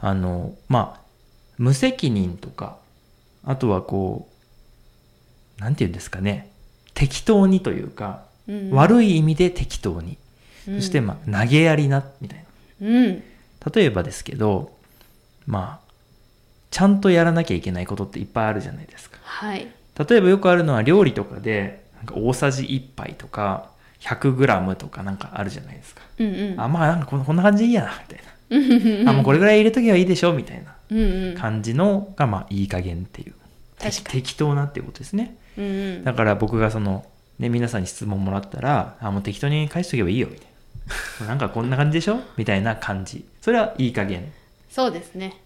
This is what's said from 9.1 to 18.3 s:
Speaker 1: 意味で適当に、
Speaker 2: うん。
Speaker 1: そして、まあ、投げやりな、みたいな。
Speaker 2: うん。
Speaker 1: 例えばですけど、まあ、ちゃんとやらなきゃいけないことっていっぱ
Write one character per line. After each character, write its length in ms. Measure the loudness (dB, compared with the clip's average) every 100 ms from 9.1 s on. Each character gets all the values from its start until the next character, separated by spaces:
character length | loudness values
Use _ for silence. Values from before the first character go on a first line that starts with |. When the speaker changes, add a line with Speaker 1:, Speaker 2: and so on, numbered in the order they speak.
| 4
Speaker 1:
意 40 |
味 120 | 2 4
で 120 | 2
適 300 | 0 -6 -4
当 200 | -6 -6
に、 180 | -8 -14 _ _ _ -20 -10
Speaker 2:
う 60 |
ん。 80 | -6
Speaker 1:
そ 60 | -2
し 20 |
て、 120 | 0
ま 180 | -2 -4
あ、 200 | -4 -2
投 40 | 4
げ 140 | 4
や 140 | 6 4
り 100 | 2
な、 180 | 0 -2 -12
み 80 | -16
た 60 |
い 100 | -16 -20 _ _ _
な。 80 | 0
Speaker 2:
う 120 | 4 4
ん。 120 | 0 -10 -20 _ _ -2
Speaker 1:
例 120 | 2
え 60 | 2
ば 120 | 2
で 80 | -4
す 140 | -6
け 100 | -12
ど、 420 | -2 0 0 -2 _ _ _ _ _ _ _ -6
ま 340 | -6 -6 -12
あ、 120 | _ _ _ _ _ _ _ _ _
ち 80 | 2
ゃ 80 | 4
ん 120 | 6
と 100 | 6
や 120 | 6
ら 80 | 4
な 140 | 2
き 100 | 0
ゃ 20 | -2
い 40 |
け 100 | -4
な 100 | -6
い 60 | -6
こ 80 |
と 100 | -6
っ 60 | -6
て 80 | -8
い 60 |
っ 20 |
ぱ 160 | -6